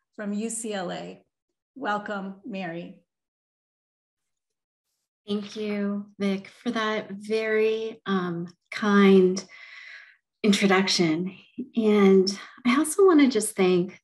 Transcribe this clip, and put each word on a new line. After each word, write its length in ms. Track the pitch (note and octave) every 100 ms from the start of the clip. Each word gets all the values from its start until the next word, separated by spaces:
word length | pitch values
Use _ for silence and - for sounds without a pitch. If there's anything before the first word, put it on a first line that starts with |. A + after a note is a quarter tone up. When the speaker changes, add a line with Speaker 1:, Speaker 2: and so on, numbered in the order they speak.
| _ -
Speaker 1:
from 160 | G#3
U 180 | G#3 A3+
C 240 | A3 A3
L 200 | G3+ F3+
A. 280 | F3+ F3 F#3 _ _ _ _ _ C4
Welcome, 600 | G#3 G#3 G#3 G3+ G3 G3 C#4
Mary. 560 | F#3+ F3+ E3+ F3+ - _ _ _ _ _ _ _ _ _ _ _ _ _ _ _ _ _ _ _ _ _ _ G#3
Speaker 2:
Thank 300 | G#3 G3+ G#3+
you, 480 | G#3+ G#3 G3+ G3+ G3+ -
Vic, 280 | G3+ F#3+ -
for 240 | - B3
that 400 | A#3 G#3+ G#3+ G#3
very, 920 | G3 G#3 A3 A3 G#3+ A3 A3 A3 A3+ F#3
um, 420 | F#3+ F3+ E3+ F3 _ _
kind 720 | - G#3+ G3+ G3 G3 F#3 F#3+ - - - - - - - _ _ _
introduction. 920 | G#3+ G3 G3 F#3 G3 - E3 D#3 F#3 - _ - - -
And 600 | G#3+ G#3 G3 F#3+ F#3+ G3+ - - A#3+
I 120 | C4
also 280 | D#4 - F#4+
want 160 | D4+
to 80 | C4
just 260 | G#3+ G#3 -
thank 420 | F#3 F3+ F3+ -